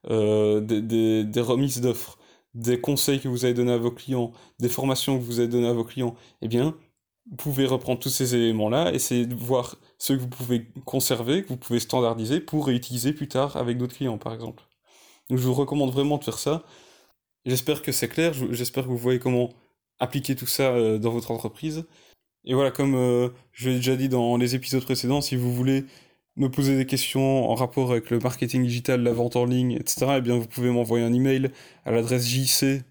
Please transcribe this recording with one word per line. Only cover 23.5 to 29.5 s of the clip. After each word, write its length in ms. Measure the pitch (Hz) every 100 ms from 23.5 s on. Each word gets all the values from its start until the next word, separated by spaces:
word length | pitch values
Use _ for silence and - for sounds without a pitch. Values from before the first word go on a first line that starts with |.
je 180 | - 127
l'ai 60 | 127
déjà 200 | 123 131
dit 140 | 135
dans 260 | 127 120 120
les 180 | 123 127
épisodes 280 | - 131
précédents, 380 | - 131 123 143
si 140 | 139 127
vous 180 | 123
voulez 320 | 123 131 135 135 - _ _ _ -
me 140 | 135
poser 280 | 131 135 135
des 80 | 131
questions 600 | 135 - 135 135 135 110
en 60 |
rapport 380 | 117 127 139 127
avec 180 | 120 -
le 80 | 117
marketing 460 | 127 123 120 127
digital, 400 | 123 120 123 127
la 100 | 120
vente 220 | 117 120 123
en 100 |
ligne, 280 | 123